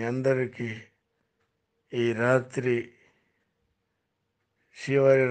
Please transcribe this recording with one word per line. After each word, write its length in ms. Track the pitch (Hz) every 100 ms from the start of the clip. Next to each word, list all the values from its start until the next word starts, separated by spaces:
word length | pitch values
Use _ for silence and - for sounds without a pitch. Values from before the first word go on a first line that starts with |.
| 113
అందరికీ 580 | 127 131 131 123 - 120 110 - _ _ _ _ _ _ _ _ _ _
ఈ 140 | 127 117 110
రాత్రి 540 | 120 131 123 - 123 120 120 _ _ _ _ _ _ _ _ _ _ _ _ _ _ _ _ _ _ -
చివరి 480 | - 139 135 135 131